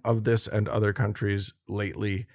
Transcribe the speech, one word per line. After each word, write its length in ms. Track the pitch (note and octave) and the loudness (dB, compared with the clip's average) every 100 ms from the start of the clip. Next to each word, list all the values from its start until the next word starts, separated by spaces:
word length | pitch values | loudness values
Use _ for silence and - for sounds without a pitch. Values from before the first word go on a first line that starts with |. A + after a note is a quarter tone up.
of 180 | A#2 A2+ | 0 2
this 240 | G#2+ A#2 - | 4 2 2
and 220 | G#2 G#2 | 0 0
other 240 | A2 G#2 | 2 2
countries 600 | G2 G#2 G#2 G#2 G2+ F#2+ - - | 2 -2 0 0 0 -4 -12 -8
lately 600 | G2+ G2+ - G#2 G2 - | -4 -4 -4 -4 -4 -6